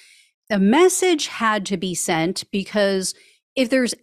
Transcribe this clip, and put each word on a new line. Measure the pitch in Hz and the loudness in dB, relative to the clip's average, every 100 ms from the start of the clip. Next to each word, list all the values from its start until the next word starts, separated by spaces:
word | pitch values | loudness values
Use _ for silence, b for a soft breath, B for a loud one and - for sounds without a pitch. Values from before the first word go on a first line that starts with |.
| b b b b - | b b b b -4
a | 202 | 2
message | 196 277 359 359 370 320 - | 4 6 4 2 0 0 -2
had | - 220 214 190 | -4 -2 -2 -4
to | 190 | -6
be | 185 | -4
sent, | 165 - 160 165 190 - | -6 -2 0 0 -4 -6
because | 202 190 214 196 190 185 - b b _ - | -6 -2 0 2 0 -4 -10 b b _ -4
if | 240 | 0
there's | 262 240 - | 2 0 -4